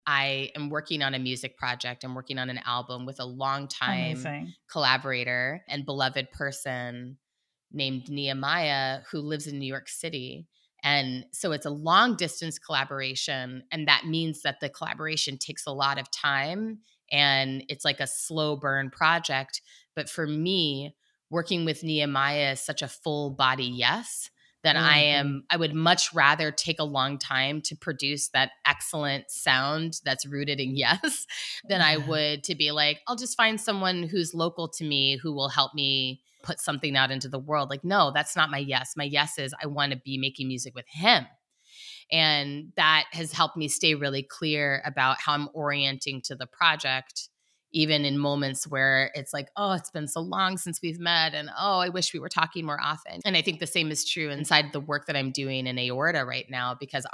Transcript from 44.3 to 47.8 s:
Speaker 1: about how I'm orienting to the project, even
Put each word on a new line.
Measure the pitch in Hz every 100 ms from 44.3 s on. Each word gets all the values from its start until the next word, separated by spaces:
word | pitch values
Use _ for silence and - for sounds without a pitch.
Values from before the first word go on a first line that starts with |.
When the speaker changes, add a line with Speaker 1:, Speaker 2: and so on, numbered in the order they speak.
| - 160 151 143 139 147
Speaker 1:
about | 135 131 131
how | -
I'm | 147 147
orienting | 160 147 143 139 135 147 135 -
to | 127
the | 127
project, | - 165 156 135 131 - - - _ _ _ _
even | 156